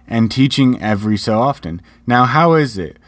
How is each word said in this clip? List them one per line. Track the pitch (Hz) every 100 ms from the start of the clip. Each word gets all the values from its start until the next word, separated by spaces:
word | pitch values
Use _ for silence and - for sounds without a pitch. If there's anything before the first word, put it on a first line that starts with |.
| -
and | 117 113
teaching | 127 131 139 127 123
every | 107 101 107 107
so | - 110
often." | 135 139 85 85 - _ -
Now, | 123
how | 123 143 170
is | 160 139 101
it? | 78 -